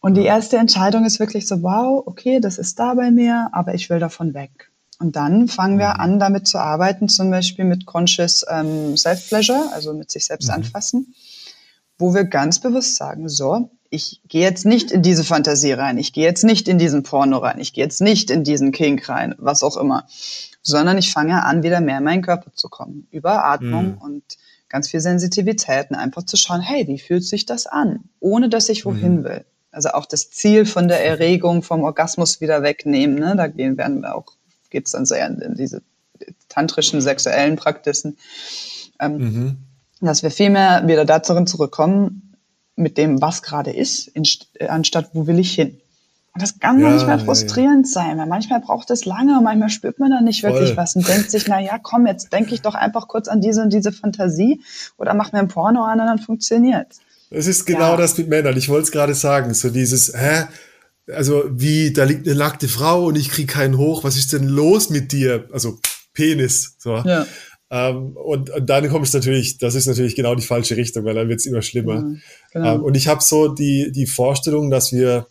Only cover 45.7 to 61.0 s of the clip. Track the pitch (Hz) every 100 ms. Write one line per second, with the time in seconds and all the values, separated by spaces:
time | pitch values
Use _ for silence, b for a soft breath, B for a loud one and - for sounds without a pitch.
45.7 | - _ _ _ _ _ 180 196 - 226
46.7 | 254 302 294 127 - - 269 - 247 269
47.7 | 285 262 185 165 160 156 180 214 240 -
48.7 | 233 - 240 185 190 269 277 226 214 214
49.7 | - - - 269 262 233 214 208 131 -
50.7 | 117 170 185 180 190 208 220 208 196 190
51.7 | 226 - 233 240 190 - 190 214 233 214
52.7 | 208 214 220 - 226 214 214 196 214 220
53.7 | 208 202 208 208 202 185 160 214 285 B
54.7 | B B _ - 208 208 208 196 175 185
55.7 | 240 220 220 226 220 220 226 - 233 247
56.7 | 208 - - b b b 151 156 180 -
57.7 | 165 165 170 170 170 160 151 147 131 135
58.7 | 147 156 151 143 139 143 139 123 110 127
59.7 | 120 127 127 - - 135 156 156 B B
60.7 | B B _